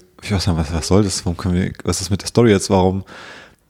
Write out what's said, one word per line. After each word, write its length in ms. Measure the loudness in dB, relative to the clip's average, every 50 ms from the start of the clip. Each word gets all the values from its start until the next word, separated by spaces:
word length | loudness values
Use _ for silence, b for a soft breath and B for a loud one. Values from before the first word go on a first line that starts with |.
| -20 _ _ _
Ich 120 | -8 -4 -4
weiß 160 | -2 0 0
nicht, 80 | 0 -2
was, 160 | -2 -2 -4
was 140 | -4 -2 2
soll 160 | 2 2 2
das? 200 | 2 -2 -4 -4
Warum 120 | -6 -6
können 180 | -4 -2 -2 0
wir, 180 | 0 -2 -2 -6 -8 -6
was 160 | -4 -4 -4
ist 100 | -4 -4
mit 120 | -4 -4 -4
der 40 |
Story 240 | -2 2 4 4 6
jetzt? 200 | 4 4 2 2
Warum, 340 | 2 4 4 2 0 -2 -6 B B B B B B B B B B B _ _